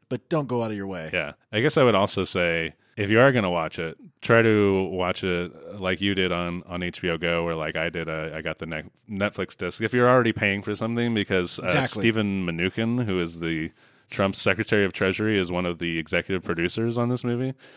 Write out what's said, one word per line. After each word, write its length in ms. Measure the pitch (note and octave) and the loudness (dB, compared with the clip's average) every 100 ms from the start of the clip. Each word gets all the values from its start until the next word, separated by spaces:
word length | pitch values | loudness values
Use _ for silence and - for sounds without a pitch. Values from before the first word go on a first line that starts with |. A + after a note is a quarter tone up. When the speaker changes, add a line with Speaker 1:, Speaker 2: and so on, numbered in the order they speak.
| - | -8
Speaker 1:
but 200 | B2 - | -8 -4
don't 180 | E3 A#2+ | -4 -2
go 140 | B2 | -2
out 80 | A2+ | -2
of 60 | G#2 | -4
your 100 | G2 | -6
way. 240 | F2+ D#2+ | -6 -4
Speaker 2:
Yeah. 200 | F2 D2 - _ | -4 -4 -8 _
I 80 | G#2+ | 0
guess 160 | D3 D#3+ | 2 4
I 60 | |
would 100 | B2 | 4
also 300 | G2+ G2+ G2+ | 6 2 0
say, 500 | F2+ F#2 F2 E2 D#2+ - _ - | -2 0 0 0 -2 -8 _ -4
if 140 | G2+ | 2
you 100 | A2 | 6
are 100 | C#3 | 6
gonna 180 | B2 F#2+ | 4 0
watch 280 | E2+ D#2+ - | 0 -4 -6
it, 200 | E2 - A3 _ | -8 -8 -18 _
try 180 | - A#2 | 4 6
to 420 | A2+ G#2+ G2+ F#2+ F2+ | 6 6 6 4 0
watch 320 | F#2 F2+ F#2 | 0 -2 -2
it 560 | F#2+ F2 F2 - E2 G2+ | -2 -2 -4 -8 -16 -6
like 200 | F#2 F#2 | -4 0
you 140 | G2+ | 0
did 180 | F#2+ F#2 | 0 0
on, 300 | F2 F2 F2 - | 0 -2 -6 -8
on 160 | F2 | -6
H 200 | F2+ - | -6 -4
B 80 | F2 | -4
O 80 | E2 | -2
Go, 260 | E2+ E2+ | 0 0
or 100 | E2+ | 0
like 220 | D#2+ D#2 D#2+ | -2 -4 -2
I 120 | E2+ | -2
did. 180 | E2 D#2+ | -4 -4
Uh, 220 | D#2+ D#2 | -6 -6
I 60 | D#2+ | -6
got 180 | D#2+ D#2 | -8 -6
the 80 | D#2+ | -8
ne-, 180 | D#2 D#2 - - | -8 -10 -18 -10
Netflix 460 | G2+ G2+ - F#2 - | -4 -2 -2 -8 -6
disc. 260 | F2+ - | -8 -4
If 100 | A2+ | -2
you're 160 | B2 B2 | 4 6
already 240 | B2+ A2+ | 6 4
paying 300 | - G#2 G2+ | 2 0 0
for 120 | G#2 | -2
something, 380 | G#2 A2+ A#2 A#2 | -4 -2 -2 0
because, 440 | A2 G2 F#2+ F2+ - | 0 2 0 0 -2
uh, 40 | |
Speaker 1:
Exactly. 380 | F2+ C#3+ B2+ G#2+ | 0 0 0 0
Speaker 2:
Stephen 440 | A2+ A2 G#2 G2 F2 | 2 2 0 0 -2
Mnuchin, 580 | E2 F#2 - A2+ B2 | -2 -2 0 -2 0
who 160 | A2 F#2 | 0 0
is 200 | E2+ E2+ | -2 -4
the 300 | E2 D#2+ D#2+ - _ _ _ | -4 -2 -4 -10 _ _ _
Trump's 300 | - G2 - | -2 0 0
Secretary 440 | G#2 F#2 G#2+ G#2+ F#2+ | 0 0 0 2 2
of 60 | |
Treasury, 440 | - F#2+ F#2 G#2+ G2+ | 0 -2 0 0 0
is 120 | F2 | 0
one 140 | F2+ F2+ | -2 -2
of 140 | E2 | -4
the 180 | E2+ E2 | -4 -4
executive 440 | D2+ F2 - F#2 | -2 -4 -2 -4
producers 520 | - E2+ E2+ - A#2 A#2 | -2 -2 -2 -2 -2 -2
on 120 | A#2+ | -2
this 140 | B2 | -2
movie. 280 | B2 A#2+ C3 C3 - | -2 -2 -4 -8 -16